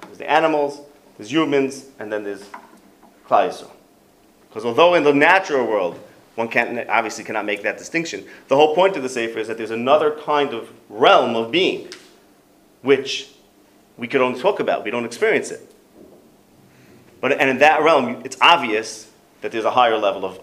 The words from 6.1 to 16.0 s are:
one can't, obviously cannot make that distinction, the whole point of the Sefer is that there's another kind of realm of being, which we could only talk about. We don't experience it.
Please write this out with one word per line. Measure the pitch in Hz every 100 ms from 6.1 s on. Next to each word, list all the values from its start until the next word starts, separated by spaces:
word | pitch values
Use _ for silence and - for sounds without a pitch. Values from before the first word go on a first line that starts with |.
| - _ -
one | 113
can't, | 127 113 120 -
obviously | 110 110 110
cannot | 101 110 104
make | 101
that | 104 92
distinction, | - 165 165 98 - - -
the | 135
whole | 156 165
point | 190 147
of |
the | 127
Sefer | 123 113 110
is | 107
that | 113
there's | 107
another | 113 123 151 151
kind | 151 - 147 139
of | 117 104 - -
realm | 104 160 185 120 113
of | 113
being, | 165 170 - - - - _ _ _ _ _ _ _
which | 123 135 135 - - _ _ _ _ _ _ -
we | 120
could | 139
only | 127 120
talk | 175 202
about. | 117 87
We | 104
don't | 120 117
experience | - 214 143 -
it. | - - _ _ -